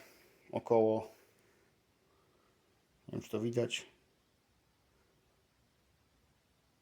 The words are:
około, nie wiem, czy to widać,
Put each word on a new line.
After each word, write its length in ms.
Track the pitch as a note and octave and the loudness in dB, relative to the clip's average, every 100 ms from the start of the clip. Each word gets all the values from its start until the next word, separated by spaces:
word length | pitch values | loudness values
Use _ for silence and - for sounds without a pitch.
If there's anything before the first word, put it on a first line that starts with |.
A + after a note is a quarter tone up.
| - - - - - | -12 -20 -20 -20 -8
około, 640 | A2+ - A#2 A2 A2 - - - _ - _ _ _ _ _ _ _ _ _ _ _ _ _ _ _ - | -8 2 4 6 2 -2 -14 -20 _ -20 _ _ _ _ _ _ _ _ _ _ _ _ _ _ _ -10
nie 40 | |
wiem, 100 | A2+ | -10
czy 80 | - | -6
to 120 | G#2+ | -4
widać, 440 | A#2 A#2 A#2+ - - - _ _ _ _ _ _ _ _ _ _ _ _ _ _ _ _ _ _ _ _ _ _ _ _ _ _ _ _ | -2 0 -2 -4 -10 -20 _ _ _ _ _ _ _ _ _ _ _ _ _ _ _ _ _ _ _ _ _ _ _ _ _ _ _ _